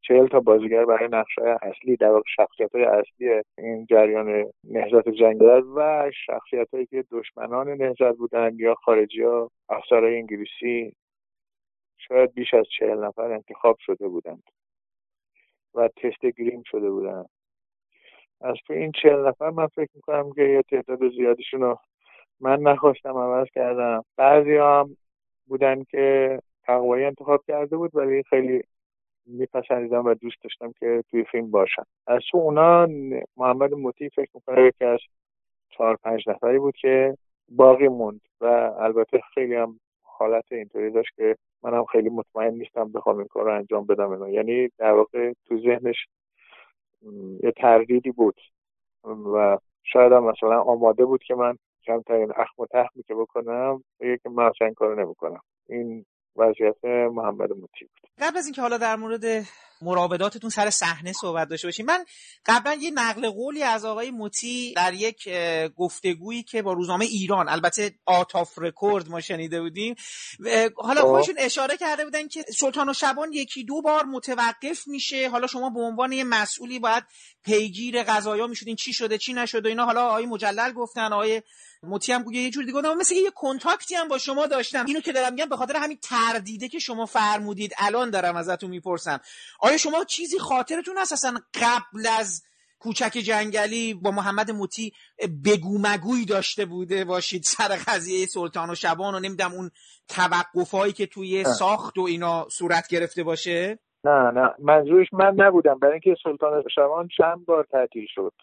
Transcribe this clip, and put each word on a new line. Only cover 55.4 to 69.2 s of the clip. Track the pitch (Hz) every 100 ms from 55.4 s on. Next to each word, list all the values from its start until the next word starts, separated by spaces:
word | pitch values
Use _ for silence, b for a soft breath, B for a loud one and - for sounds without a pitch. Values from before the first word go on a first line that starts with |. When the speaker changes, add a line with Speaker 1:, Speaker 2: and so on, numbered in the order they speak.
| _ _ _
Speaker 1:
این | 120 120 113 104 _ _ -
وضعیت | 113 110 107 110 123
محمد | 123 120 117 110 101 101
مطیع | 98 90 - -
بود. | _ _ _
Speaker 2:
قبل | 302 339
از | 294
اینکه | 269
حالا | 240 240
در | 226 220
مورد | 220 226 226 220 202 b b b
مراوداتتون | 165 180 175 180 196 220 226
سر | 220 208
صحنه | - 170 160 175
صحبت | 190 190 165 156
داشته | 160 175
باشیم، | 170 233
من | 359 349 b b b -
قبلاً | 233 247
یه | 302 320 294
نقل | 233 214 233
قولی | 202 254 294
از | 277 220 220
آقای | 214 240
مطیع | 240 208 - 233 247 247 175
در | 180
یک، | 185 220 220 202
اه، | 180 170 160 160
گفتگویی | - 180 - 185 170 190 233
که | 226 226
با | 196
روزنامهٔ | 180 175 180 226
ایران، | 208 185 196 156
البته | 156 170 226 208 _ -
آتاف | 180 180 170 170 -
رکورد، | 170 - 202 202 160
ما |
شنیده | 170